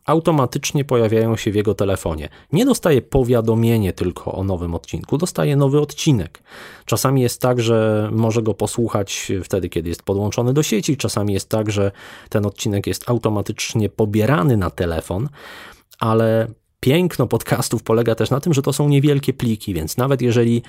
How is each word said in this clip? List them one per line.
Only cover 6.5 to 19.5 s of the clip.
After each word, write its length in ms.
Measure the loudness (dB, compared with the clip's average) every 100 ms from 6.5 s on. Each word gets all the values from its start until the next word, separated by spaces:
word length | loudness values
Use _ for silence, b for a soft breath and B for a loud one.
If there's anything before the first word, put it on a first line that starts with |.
| B B B
Czasami 380 | -4 0 2 2
jest 180 | 2 0
tak, 200 | 0 2
że 480 | 2 4 4 2 0
może 300 | 2 2 2
go 120 | 0
posłuchać 800 | -2 -2 -2 0 0 -2 -6 -6 -6
wtedy, 240 | -2 -2 -2
kiedy 200 | -4 -4
jest 140 | -6
podłączony 500 | -2 -2 0 0 0
do 100 | 0
sieci, 340 | 0 -2 -2 -2
czasami 380 | -2 -2 -2
jest 140 | -2 -2
tak, 220 | -2 -2
że 220 | 0 -2 -2 B B B
ten 180 | -2 -2
odcinek 400 | -4 -4 -2 -2
jest 240 | -6 -2
automatycznie 800 | -2 0 -2 -4 -6 -4 -2 -2
pobierany 680 | 0 0 2 2 2 2 2
na 140 | 0
telefon, 580 | -2 -4 -4 -4 -6 -6 B B B B B B -6
ale 500 | 0 2 2 2 -2 -8 _ -4
piękno 460 | 2 2 2 0 -2
podcastów 560 | -2 -2 -2 -2 -4
polega 320 | 0 0 2
też 160 | 0 0
na 100 | 0
tym, 140 | 0
że 80 | 0
to 100 | 0
są 160 | 0 2
niewielkie 440 | 4 4 2 0
pliki, 420 | -2 -2